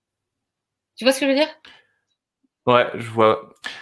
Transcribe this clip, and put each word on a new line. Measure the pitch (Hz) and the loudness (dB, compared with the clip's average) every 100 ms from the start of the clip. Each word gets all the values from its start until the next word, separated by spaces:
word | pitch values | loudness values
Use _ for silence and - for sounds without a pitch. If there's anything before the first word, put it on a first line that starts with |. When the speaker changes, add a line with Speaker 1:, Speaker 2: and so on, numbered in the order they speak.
| _ _ _ _ _ _ _ _ _ - | _ _ _ _ _ _ _ _ _ -4
Speaker 1:
Tu | |
vois | 240 | -2
ce | 262 | 0
que | 277 | 0
je | |
veux | 269 | 0
dire ? | 311 - - - _ _ _ _ _ _ _ _ 127 | 0 -6 -20 -20 _ _ _ _ _ _ _ _ 0
Speaker 2:
Ouais, | 123 - | 2 0
je | - 117 | -6 -6
vois. | 113 110 - - _ - - | 2 2 2 -4 _ -16 -16